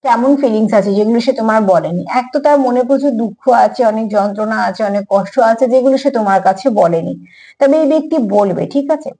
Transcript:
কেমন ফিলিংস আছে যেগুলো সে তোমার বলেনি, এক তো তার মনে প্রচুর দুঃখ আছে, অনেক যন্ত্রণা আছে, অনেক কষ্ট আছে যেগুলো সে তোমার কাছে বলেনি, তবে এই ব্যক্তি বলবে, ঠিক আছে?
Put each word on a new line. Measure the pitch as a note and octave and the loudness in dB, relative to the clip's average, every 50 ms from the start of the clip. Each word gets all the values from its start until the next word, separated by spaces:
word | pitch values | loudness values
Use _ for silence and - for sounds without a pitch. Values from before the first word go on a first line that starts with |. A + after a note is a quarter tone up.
| - | 2
কেমন | C4 A#3 A#3 A#3+ C#4 C#4+ | 0 0 2 2 2 2
ফিলিংস | C#4+ C#4+ A#3+ A3 G#3+ A3 G#3+ A3+ G#3 | 2 0 0 0 0 0 2 2 0
আছে | G3 G#3 G3 | 2 2 0
যেগুলো | G3+ G#3 A3 A#3 A#3+ | 0 0 2 0 0
সে | A#3 C4+ A#3+ - | 0 0 -2 0
তোমার | A3 A3 G#3+ A3 G#3+ F#3+ | -2 0 2 2 2 2
বলেনি, | F#3 E3 D3+ D#3 E3+ F3+ - - A#3+ B3+ | 2 2 0 -2 -6 -6 -6 -2 -4 -4
এক | B3 B3 | -4 -2
তো | - D4 | -6 0
তার | C#4+ D4 D4 C#4+ C4 | 2 2 2 2 2
মনে | B3 A#3+ B3 B3+ | 0 0 0 0
প্রচুর | A#3+ C#4 C4+ C#4 C#4+ A#3+ A3 | 0 0 0 0 -2 -2 -2
দুঃখ | A3+ G#3 F3+ _ _ C4 A#3+ A#3 G#3+ | -4 -6 -8 _ _ 2 2 4 2
আছে, | G#3+ G#3+ - B3 A3 | 2 0 0 0 0
অনেক | G#3+ A3 A3+ G#3 G#3 | 0 -2 -6 -2 -2
যন্ত্রণা | G#3 G3 G#3 G3+ A3 G#3+ A3 A3 A3 - G3+ | -2 -2 -2 -4 -4 -4 -4 -2 -4 -4 -4
আছে, | F#3+ - A3 G3+ | -4 -4 -4 -2
অনেক | G3+ G3+ G3+ _ | -2 -4 -4 _
কষ্ট | G3 G3 F#3+ - - C4+ A#3 A3+ | -2 -2 -2 -2 0 2 2 2
আছে | A3+ A3+ C4+ A#3 | 2 2 0 2
যেগুলো | B3 C4 B3 C4+ C4 C4 | 2 2 2 2 0 2
সে | - C#4+ C4+ A#3 | 0 -2 -2 0
তোমার | G#3+ G3 G3 F#3+ F3+ | 0 0 0 2 2
কাছে | F#3+ F#3+ F#3+ - C#4 A3 G#3 | 0 -2 0 -2 -2 2 2
বলেনি, | - - F3 E3 - C3+ - - - _ _ - - - _ | 2 2 2 -2 -4 -6 -10 -10 -14 _ _ -20 -20 -20 _
তবে | _ C#4 C#4 D4 D#4 | _ 2 2 2 2
এই | D#4+ C4+ | 2 2
ব্যক্তি | D#4 D#4 D#4 D#4 E4 D#4 A#3 G3 G3 | 0 0 0 -2 -2 -2 -2 0 0
বলবে, | G#3 G3+ G3 F3 - - - - | 0 0 0 -2 -4 -6 -2 -4
ঠিক | C#4 C#4 C#4 | -4 -2 -2
আছে? | D#4 D4 - - - _ | -4 -4 -4 -14 -16 _